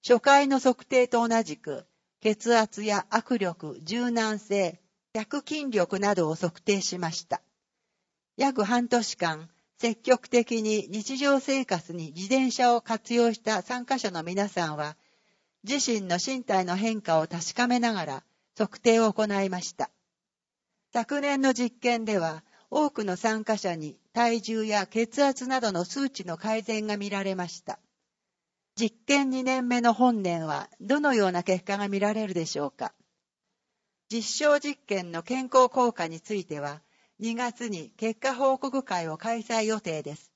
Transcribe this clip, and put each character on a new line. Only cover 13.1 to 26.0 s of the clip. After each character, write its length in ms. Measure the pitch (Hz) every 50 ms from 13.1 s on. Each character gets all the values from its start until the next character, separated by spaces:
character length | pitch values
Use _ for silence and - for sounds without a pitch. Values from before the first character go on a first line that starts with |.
用 220 | 233 240 233 233 220
し 80 | -
た 180 | _ 214 220 190
参 240 | - - 247 247 240
加 140 | - 269 247
者 120 | - 208
の 120 | 180 165
皆 260 | 156 175 180 196 202 202
さ 220 | - 185 170 156
ん 60 | 151 147
は、 180 | 147 151 156 _ _ _ _ _ _ _ _ _ _ _ _ _ -
自 280 | 196 269 285 - 247
身 100 | 233 214
の 160 | 196 180 175 180 -
身 200 | 262 269 254 247
体 200 | - 208 190 185
の 120 | 180 175
変 260 | 190 214 226 220 214
化 180 | - - 160 160
を 60 | 156
確 260 | 165 - 170 165 -
か 140 | - - 247
め 120 | 247 247 247
な 140 | 240 233
が 120 | 220 190 160
ら 200 | 143 143 180 _ _ _ _ _ _ _
測 240 | - 220 196 - -
定 200 | - 240 226 226
を 120 | 226 220
行 140 | 196 - 214
い 240 | 208 202 196 196 190
ま 100 | 185 180
し 140 | 175 - -
た。 160 | - - - _ _ _ _ _ _ _ _ _ _ _ _ _ _ _ _ _ _ _ _ -
昨 260 | 240 226 - 285 285
年 220 | 277 285 277 269
の 100 | 269 269
実 260 | 247 233 247 226 - _
験 280 | - 240 240 233 226
で 100 | 220 214 190
は、 240 | 165 160 156 160 _ _ _ _ _ _
多 200 | - 294 302 285
く 140 | _ - 214
の 120 | 196 180
参 280 | - - 226 220 220 214
加 140 | - 220 208
者 180 | - 190 170
に 220 | 165 151 151 - _ _ _ _
体 260 | 233 240 233 233 233
重 240 | 190 220 226 220 220
や 220 | 214 208 208 190
血 360 | - - 220 233 226 - 277
圧 240 | 285 277 269 269 254
な 140 | 254 262 262
ど 120 | 240 214
の 120 | 190 175 175
数 240 | 170 - 277